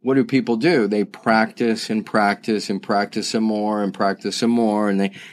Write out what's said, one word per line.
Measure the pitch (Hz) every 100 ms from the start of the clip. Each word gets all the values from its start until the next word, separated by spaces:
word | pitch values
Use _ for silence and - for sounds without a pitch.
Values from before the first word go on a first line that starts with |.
what | 120
do | 135
people | 113 131 117 113
do? | 151 156 104
They | 104
practice | 101 - - 110 110 - 117 110 -
and | 110
practice | 98 113 101 101 - 107 -
and | 98
practice | - 101 101 110 101
some | 117
more | 110 107 107 104
and | 101
practice | 92 101 98 101 -
some | 117
more. | 117 110 104 104
And | 98
they, | 98 - -